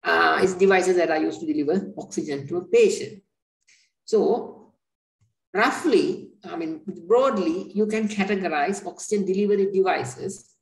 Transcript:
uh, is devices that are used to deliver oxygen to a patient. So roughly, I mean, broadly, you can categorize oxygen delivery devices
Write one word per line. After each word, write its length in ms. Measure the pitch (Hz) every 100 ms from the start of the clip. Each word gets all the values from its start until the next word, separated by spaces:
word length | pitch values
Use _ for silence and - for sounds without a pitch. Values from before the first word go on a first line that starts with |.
uh, 380 | 175 160 - -
is 120 | 185
devices 420 | 185 190 185 180 175
that 140 | 160
are 80 | 156
used 220 | 160 -
to 60 | 156
deliver 460 | 151 143 190 190 -
oxygen 480 | - - 151 139 139
to 100 | 170
a 60 | 185
patient. 560 | 220 214 - - - _ _ _ _ _ _ _ _
So 720 | - 220 160 233 - - - _ _ _ _ _ _ _ _
roughly, 760 | 190 247 - 330 220 - - - _
I 120 | 185 170
mean, 260 | 160 156 - 175 170
broadly, 640 | 233 269 214 170 175 196
you 140 | 196 214
can 200 | 220 214
categorize 800 | 202 190 202 180 151 147 196 175
oxygen 380 | - - 208
delivery 480 | 185 190 202 202 196
devices 840 | 190 190 - - - 196 - _ _